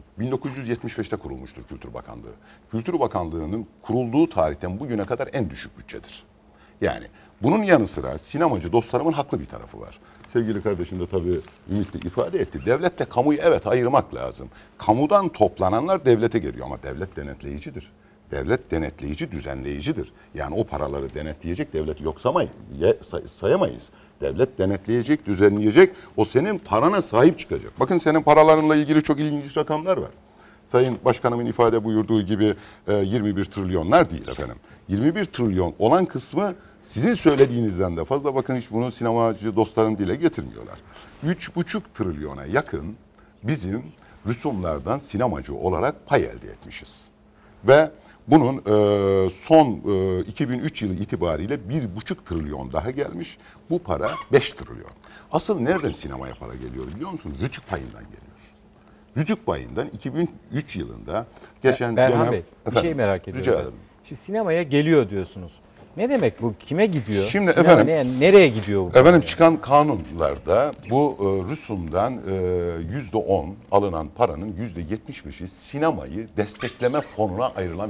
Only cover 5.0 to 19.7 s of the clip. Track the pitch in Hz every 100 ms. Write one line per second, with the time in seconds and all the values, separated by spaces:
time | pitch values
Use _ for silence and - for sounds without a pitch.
5 | 98 120 135 135 101 67 - - - -
6 | - - - _ _ _ _ - 95 57
7 | 53 - - - 139 208 190 156 98 78
8 | 65 76 - 147 165 101 82 113 113 123
9 | 156 151 - 180 69 55 - 53 52 -
10 | - - - 123 110 101 104 92 87 92
11 | 87 95 87 90 - - - 101 95 -
12 | 87 117 123 180 - - 82 139 175 -
13 | 139 123 143 147 165 120 104 127 123 139
14 | - 62 64 - 65 - - - - 117
15 | 151 208 180 - 98 - 92 110 160 190
16 | 131 113 117 117 71 58 64 65 69 67
17 | 95 - 71 69 71 71 156 127 - _
18 | _ _ - 69 69 131 - 85 76 -
19 | 71 73 165 78 69 67 67